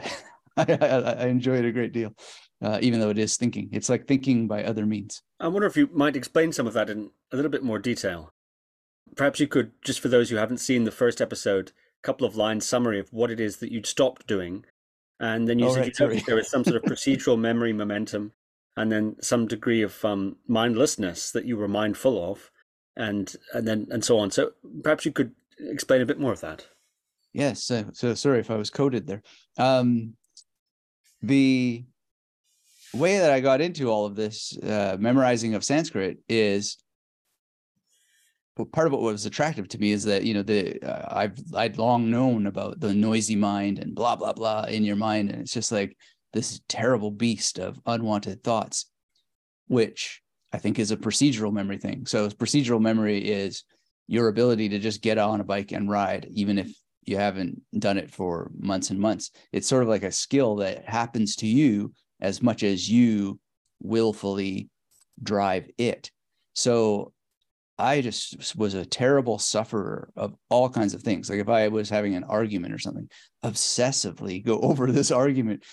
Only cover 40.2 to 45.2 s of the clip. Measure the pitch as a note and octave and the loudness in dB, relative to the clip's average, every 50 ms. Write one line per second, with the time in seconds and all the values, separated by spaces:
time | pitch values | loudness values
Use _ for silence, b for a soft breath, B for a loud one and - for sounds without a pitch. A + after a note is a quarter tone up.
40.2 | G#2 A2+ G#2+ G2+ G2 A2 G#2+ G2+ F2 - - - - C2 - - - - - G2+ | 0 0 0 0 0 0 0 0 0 -2 -6 -8 -8 -8 -8 -8 -8 -6 -2 -2
41.2 | G#2+ G#2 F#2 B2+ - - - G2+ A#2 A2 G2+ A#2 A2+ B2 B2 A#2+ A2+ A2+ A#2 A#2+ | -2 -2 -4 -10 -12 -6 -2 -2 -2 -2 0 0 2 2 2 2 2 2 2 2
42.2 | C3 C3 A#2+ G#2+ G2+ G2+ F#2+ G2 G2 G2 - - A2+ G2+ G2 G#2 G#2+ A2 A2 A2 | 2 2 2 2 0 -2 -2 -4 -6 -6 -6 -4 -2 0 2 2 4 4 2 2
43.2 | G#2+ A2 A2 G2+ G#2 G2+ G2+ G2+ G2+ G2+ G2 - - - - - A#2 A#2 A2+ - | 0 0 0 2 2 2 0 0 -2 -2 -2 -4 -6 -8 -4 -2 0 0 0 0
44.2 | F2+ - G#2 A2 A2+ A2 G#2+ A2 G#2+ - A2 A2 G#2+ G#2 G#2 G2+ A2 A2 G#2+ G#2+ | -2 -4 -4 -2 -2 -2 0 -2 -2 -2 0 0 0 0 0 0 0 0 0 0